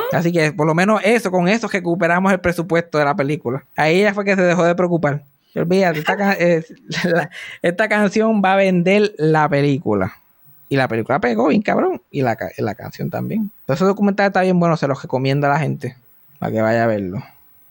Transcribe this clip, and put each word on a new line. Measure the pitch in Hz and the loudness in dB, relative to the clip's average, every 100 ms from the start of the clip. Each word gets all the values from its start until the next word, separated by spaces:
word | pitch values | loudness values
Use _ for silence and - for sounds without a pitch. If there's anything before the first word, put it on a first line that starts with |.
| 466 | -2
Así | - 170 | 0 0
que, | 175 151 | 2 0
por | 147 156 | 2 0
lo | 160 | 2
menos | 190 214 | 2 2
eso, | 190 233 196 | 2 0 0
con | 180 175 | 0 0
eso | 226 208 | 0 -2
recuperamos | 202 175 170 165 175 190 | -4 -2 0 2 2 2
el | 185 | 0
presupuesto | 185 170 170 165 165 151 | 0 -2 -2 -2 0 0
de | 143 | 0
la | 151 | 0
película. | 139 151 120 139 - - | -2 -2 -4 -8 -8 -2
Ahí | 151 180 | 2 2
ella | 208 | 2
fue | 202 196 | 0 0
que | 190 | 2
se | |
dejó | 180 170 | 2 4
de | 170 175 | 2 2
preocupar. | 175 170 151 143 - _ _ - | 0 0 0 -2 -8 _ _ -6
Olvídate, | 160 190 185 151 | 0 2 2 0
esta | 160 196 | -2 0
ca-, | 202 | 0
<laughs> | 185 | 2
eh, | 175 165 165 - - 165 175 | 2 2 -2 -16 -10 -4 0
la, | 165 151 - - - | 0 -2 -10 -18 -4
esta | 175 180 214 | -4 0 0
canción | 208 202 220 220 220 | 2 2 2 0 2
va | 190 | 2
a | 196 | 4
vender | 190 180 175 208 208 - | 4 2 4 2 2 0
la | 156 156 151 | 2 2 2
película. | 143 143 135 - 101 92 - _ _ _ _ - | 2 2 0 0 -2 -2 -6 _ _ _ _ -4
Y | 139 | -2
la | 127 | 0
película | 113 110 135 | -2 -2 -2
pegó | 247 214 285 | 0 0 2
bien | 226 | 0
cabrón. | - - 370 349 _ | 0 -2 -2 -4 _
Y | 139 | -4
la | 123 110 | -2 -2
ca-, | 95 - | -8 -6
la | 117 98 | -6 -6
canción | - - 139 | -12 -10 -8
también. | 117 123 220 202 _ | -6 -6 -6 -6 _
Entonces, | - 139 | -6 -2
ese | 190 | 0
documental | 202 202 196 196 | 0 -2 0 0
está | 190 | 2
bien | 185 180 | 2 2
bueno, | 170 156 | 2 0
se | 139 | -2
los | 135 | -4
recomiendo | - 127 135 139 143 | -4 -4 0 0 0
a | |
la | 151 | 0
gente | 135 135 120 - _ _ _ - | -2 -6 -8 -12 _ _ _ -10
para | 110 | -4
que | 110 | -2
vaya | 110 117 117 | 0 2 0
a | |
verlo. | 107 95 101 - _ _ _ _ | -2 -4 -8 -10 _ _ _ _